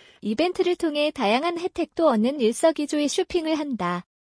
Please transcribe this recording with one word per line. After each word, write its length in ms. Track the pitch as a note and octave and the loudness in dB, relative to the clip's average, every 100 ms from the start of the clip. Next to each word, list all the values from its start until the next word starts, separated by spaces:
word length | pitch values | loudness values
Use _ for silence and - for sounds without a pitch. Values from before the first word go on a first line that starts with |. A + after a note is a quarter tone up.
| - - | -20 -10
이벤트를 560 | G#3 A3 F4 F4+ F4 F4+ | -6 0 0 0 0 0
통해 340 | E4 D4 D4 | 0 0 -2
다양한 480 | C#4+ G3+ A#3+ E4+ E4+ | 0 0 2 0 -2
혜택도 480 | F4+ - D#4+ - D#4+ | -6 -4 -6 2 2
얻는 340 | A3+ A3+ D4 | 4 2 2
일석이조의 680 | A3 A#3+ E4 D#4 D4 D4+ D4 | 0 4 2 2 -2 0 0
쇼핑을 480 | - F4+ F4+ D#4+ D#4 | 0 0 -2 0 -2
한다. 500 | D4 A#3 F3 F3+ - _ _ | -2 -4 -4 -4 -8 _ _